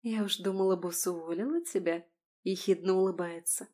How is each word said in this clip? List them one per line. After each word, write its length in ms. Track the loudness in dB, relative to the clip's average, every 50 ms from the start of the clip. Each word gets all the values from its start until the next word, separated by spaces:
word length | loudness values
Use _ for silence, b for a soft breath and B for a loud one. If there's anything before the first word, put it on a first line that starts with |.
«Я 220 | _ -2 -2 0 0
уж 140 | 0 -2 -2
думала, 380 | -2 -2 0 2 4 4 4
босс 300 | 2 0 -4 -2 -2 -2
уволила 540 | -2 -2 -4 -4 -6 -4 -2 -2 0 -2 -2
тебя», 440 | -2 -2 -2 0 0 0 -2 -2 -6 _ _ _ _ _ _ _
ехидно 540 | _ -4 -4 -2 2 2 2 2 4 2 4
улыбается. 720 | 4 4 2 2 -2 -4 -6 -6 -8 -6 -4 -4 -4 -6 -12